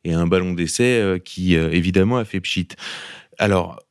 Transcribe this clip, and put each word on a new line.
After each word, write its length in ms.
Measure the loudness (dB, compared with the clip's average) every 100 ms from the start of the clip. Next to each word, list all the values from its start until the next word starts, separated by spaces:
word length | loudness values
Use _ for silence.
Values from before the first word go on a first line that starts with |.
| -4
et 80 |
un 140 | 0 2
ballon 260 | 2 0
d'essai, 480 | -2 -4 0 2 2
euh, 180 | 2 -2
qui, 380 | -4 -4 2 2
euh, 120 | 2
évidemment 420 | 0 2 2 2 2
a 60 |
fait 160 | -2 -6
pchit. 300 | -4 -6 -6 -10 -14 -14 -16 -18 -18 -2
Alors, 440 | 2 2 0 -8 -20